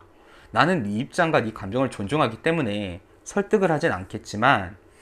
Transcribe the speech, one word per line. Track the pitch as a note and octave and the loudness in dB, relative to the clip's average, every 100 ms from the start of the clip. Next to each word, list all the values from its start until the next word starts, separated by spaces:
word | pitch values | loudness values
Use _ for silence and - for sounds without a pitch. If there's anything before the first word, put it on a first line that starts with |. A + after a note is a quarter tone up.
| - _ - - - | -20 _ -20 -20 -4
나는 | A2 D3 F#3 | 2 2 2
네 | G#2 | -2
입장과 | G#2 D3 - E3 D3+ | -4 -2 0 2 2
네 | A2 | 0
감정을 | - G2 A#2+ C3+ | -6 -4 -2 -2
존중하기 | - G2+ D3+ B2+ A2 | -4 -2 0 0 0
때문에 | E3 E3+ A#2 G#2 G2 E2+ _ _ | -2 0 -2 -4 -6 -10 _ _
설득을 | - G3+ G3 G#3+ F#3 | -6 -4 2 2 2
하진 | D3+ D#3+ | 2 0
않겠지만 | F#2 F2+ G#2+ - G#2 B2+ A#2+ F2 G2+ _ _ | -2 -6 -12 -8 2 4 4 0 -12 _ _